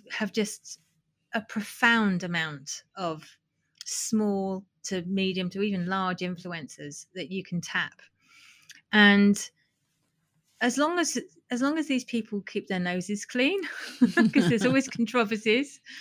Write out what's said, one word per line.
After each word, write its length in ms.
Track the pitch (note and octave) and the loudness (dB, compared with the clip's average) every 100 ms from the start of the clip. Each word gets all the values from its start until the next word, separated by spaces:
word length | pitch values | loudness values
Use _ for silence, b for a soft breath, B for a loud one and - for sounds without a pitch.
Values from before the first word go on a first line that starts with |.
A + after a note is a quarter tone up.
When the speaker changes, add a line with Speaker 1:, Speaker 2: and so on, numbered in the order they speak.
| - | -12
Speaker 1:
have 200 | - G#3 | -6 -4
just 480 | A3+ G#3 - - - _ _ _ _ _ | -2 -4 -6 -16 -20 _ _ _ _ _
a 80 | A3+ | -8
profound 840 | A3 A3 G#3 - A#3 A#3 G#3 F3+ | -6 -8 -8 2 4 4 2 0
amount 600 | F3+ E3+ D#3+ C#3+ C#3+ - - G3 | -2 -4 -4 -8 -14 -14 -16 -8
of 300 | F3 D#3 - _ _ _ _ _ - | -6 -6 -12 _ _ _ _ _ -10
small 760 | - - A3 G#3 G3 F#3+ F#3+ G3 _ | -8 -2 0 0 -2 -4 -6 -10 _
to 180 | - F#3+ | -8 -6
medium 460 | F3 F#3+ F#3+ F#3 F3+ | -4 -2 -2 -2 -4
to 120 | G3 | -4
even 260 | G#3 F#3+ F3 | -2 -2 -2
large 320 | F#3+ F#3 F3+ | -2 -2 -4
influencers 880 | F3+ F3 F3+ E3+ C3 - D3 D3 - F#3 | -6 -8 -10 -12 -12 -14 -14 -14 -16 -14
that 160 | D#3+ | -8
you 120 | F#3+ | -8
can 180 | F3 F3 | -6 -8
tap. 380 | - F#3 D#3 - - B B B B B B B _ | -4 -4 -4 -8 -20 B B B B B B B _
And 560 | G#3+ G#3 G3+ G3+ G3+ - _ _ _ _ _ _ _ _ _ _ _ | 8 8 10 8 4 -2 _ _ _ _ _ _ _ _ _ _ _
as 160 | A#3+ B3 | 0 2
long 220 | D4+ F4 | 0 0
as, 180 | D#4+ - - _ _ | -2 -4 -8 _ _
as 120 | B3 | -2
long 160 | C4+ D#4+ | 0 0
as 100 | D4+ | 0
these 160 | C4 - | -2 -2
people 360 | A#3 G#3+ G3+ | -6 -4 -8
keep 260 | - G#3 - | -6 -6 -4
their 120 | F#3+ | -2
noses 460 | F3+ F3+ F3+ G#3 - | -2 -2 -4 -6 -4
clean, 360 | B3 C4+ G4 D#4 - | 0 0 0 -4 -10
<laughs> 180 | - - | -14 2
'cause 480 | A3+ - A3 - F3 | 4 6 4 4 4
there's 180 | A3+ B3 | 4 4
always 220 | C4 C4+ | 2 0
Speaker 2:
<laughs> 80 | - | -2
Speaker 1:
controversies. 840 | A3+ B3 G#3+ A3 A3 A3+ C#4+ - B C4 | 0 0 0 0 2 2 0 -8 B -16